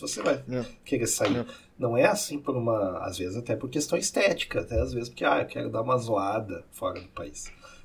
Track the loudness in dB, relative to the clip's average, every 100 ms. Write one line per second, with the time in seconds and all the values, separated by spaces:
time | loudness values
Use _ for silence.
0 | -6 -2 0 0 -2 -4 -4 -12 -2 0
1 | 2 2 2 2 -2 -10 -20 -2 2 6
2 | 6 4 -2 -4 -2 0 2 2 0 -2
3 | -6 -4 -4 -4 -4 -4 -2 -2 0 0
4 | 2 4 4 2 -2 -4 0 0 0 -2
5 | -6 0 2 2 0 -4 -4 -2 2 2
6 | 2 0 2 -2 -4 -10 -12 -6 -6 -6
7 | -12 -12 -12 -12 -14 -16 -20 -20